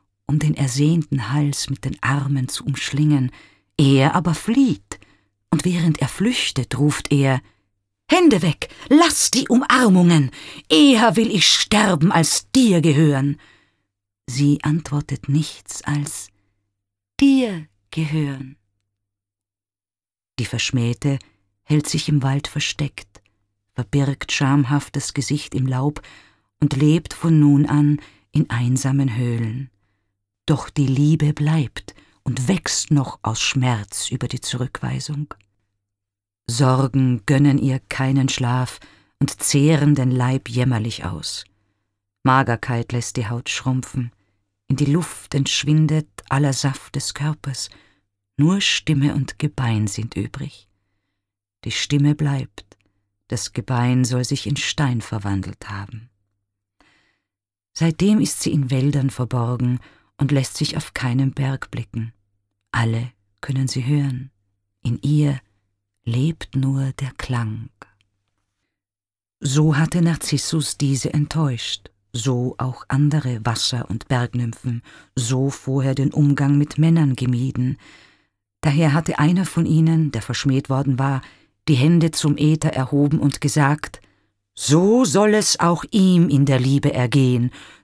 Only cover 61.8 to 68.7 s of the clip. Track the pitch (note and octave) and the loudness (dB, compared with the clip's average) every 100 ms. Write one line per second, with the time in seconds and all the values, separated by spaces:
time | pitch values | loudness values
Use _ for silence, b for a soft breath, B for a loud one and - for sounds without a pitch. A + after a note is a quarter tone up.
61.8 | A#2 A2+ A2+ - _ _ _ _ _ A#2+ | -10 -8 -10 -12 _ _ _ _ _ -4
62.8 | A#2 A2+ B2 - _ _ - C3 C3 C3+ | -2 -2 -6 -12 _ _ -6 -4 -2 -4
63.8 | B2 D3 C#3 B2+ C3+ _ _ _ _ _ | -2 0 -2 -6 -10 _ _ _ _ _
64.8 | A#2 A#2 C#3+ D3+ D3 C3 - _ _ _ | -6 -4 0 2 2 -2 -10 _ _ _
65.8 | _ _ - A#2+ D3 E3 - C3+ C3+ C3+ | _ _ -6 -2 -2 -4 -6 -2 -2 -2
66.8 | C3+ - C3 - - B2 A2 G#2+ A2+ _ | -4 -6 -10 -10 -6 -4 -4 -8 -12 _
67.8 | - _ _ _ _ _ _ _ _ | -20 _ _ _ _ _ _ _ _